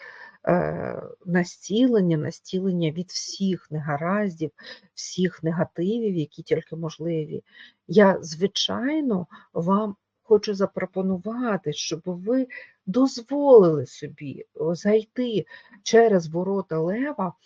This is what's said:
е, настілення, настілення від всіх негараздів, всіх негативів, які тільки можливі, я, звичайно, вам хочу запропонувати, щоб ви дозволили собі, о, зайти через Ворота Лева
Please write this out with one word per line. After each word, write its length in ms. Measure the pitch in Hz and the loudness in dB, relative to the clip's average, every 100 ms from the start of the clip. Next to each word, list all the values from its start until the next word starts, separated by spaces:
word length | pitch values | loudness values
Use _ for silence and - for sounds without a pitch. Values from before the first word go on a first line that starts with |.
| - - - - - | -20 -20 -20 -6 0
е, 560 | 175 151 160 62 60 - - 185 | 0 0 -4 -8 -10 -12 -14 -2
настілення, 920 | 175 175 - - 214 262 226 180 156 | -2 -2 -6 -4 2 4 4 4 2
настілення 720 | 151 - - 185 190 180 160 | -2 -8 -8 -4 -2 0 -2
від 180 | 165 180 | -4 -8
всіх 640 | - - - 196 175 - | -10 -10 -4 -4 -4 -6
негараздів, 800 | 151 151 143 170 208 208 160 156 - - - _ | -8 -4 -4 -2 -2 -2 -4 -8 -8 -20 -20 _
всіх 500 | - - - 180 - | -16 -10 -2 -2 -2
негативів, 720 | 160 170 - - 180 233 220 175 | -4 -2 -4 -4 -4 -2 -2 -2
які 280 | 147 - | -4 -8
тільки 320 | - 160 - 165 | -4 -4 -4 -10
можливі, 680 | 160 - 165 165 156 160 - - - _ - | -10 -8 -4 -4 -4 -10 -14 -20 -20 _ 0
я, 300 | 180 196 180 | 4 6 4
звичайно, 1040 | 156 156 196 - - 202 254 311 277 185 175 - - | -4 -4 -4 -2 -4 -4 -2 -2 -2 -2 -4 -14 -10
вам 420 | - 170 196 214 202 _ _ | -4 0 0 0 -8 _ _
хочу 300 | - 208 214 | 2 2 2
запропонувати, 1200 | 196 196 - 185 190 190 185 202 233 247 190 151 | -2 -4 -4 -6 -4 -2 -2 -6 -6 -4 -4 -4
щоб 280 | 147 - 214 175 | -8 -6 -8 -8
ви 420 | 175 190 262 254 - - _ - | -6 -2 -2 -2 -8 -20 _ -4
дозволили 1000 | 220 262 - 226 285 285 240 175 151 127 | 2 2 0 -6 0 10 10 10 4 -2
собі, 600 | - 147 143 147 - - | -10 -14 -12 -12 -12 -14
о, 220 | - 156 170 | -6 -4 -2
зайти 680 | 202 220 214 - 247 208 - - _ - | 2 0 0 -6 -4 -4 -6 -12 _ -14
через 440 | - 226 226 196 160 | 2 6 6 4 0
Ворота 520 | 165 185 196 180 160 | -4 -2 -4 -4 -2
Лева 540 | 165 214 285 285 185 - | -2 -2 -4 -4 -6 -8